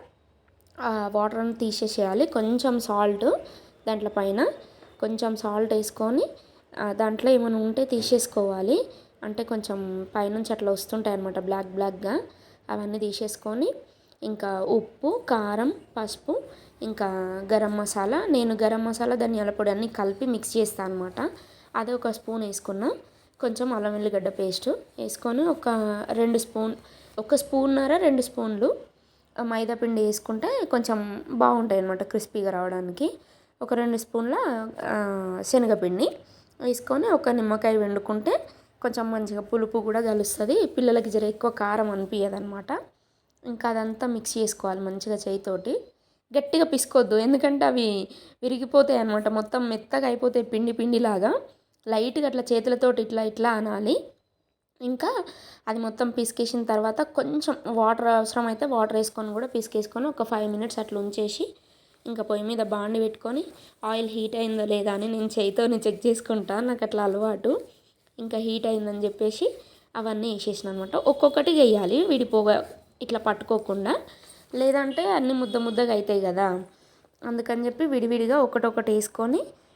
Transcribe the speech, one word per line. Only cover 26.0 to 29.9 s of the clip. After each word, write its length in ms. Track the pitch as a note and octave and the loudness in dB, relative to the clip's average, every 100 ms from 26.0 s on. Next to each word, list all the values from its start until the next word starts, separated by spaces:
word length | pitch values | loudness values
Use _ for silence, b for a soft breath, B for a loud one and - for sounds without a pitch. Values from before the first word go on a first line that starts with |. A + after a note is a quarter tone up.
| - | -2
రెండు 280 | A3+ A#3 A#3 | 2 4 2
స్పూన్, 360 | A#3 A3 A3 A3 B B B B | 0 -2 -4 -4 B B B B
ఒక 160 | A3 | 2
స్పూన్నర, 600 | C#4+ C#4+ C4+ C4+ C4+ C4+ F4 | 2 2 2 4 4 4 4
రెండు 260 | E4 C4 | 4 4
స్పూన్లు 540 | B3 A#3+ A3 G#3 C#4+ C#5+ - _ b b b - | 0 -2 -4 0 0 0 -6 _ b b b -6
మైదా 320 | A#3 A3+ A3+ | -4 -2 -2
పిండి 280 | A#3 A#3 | -2 0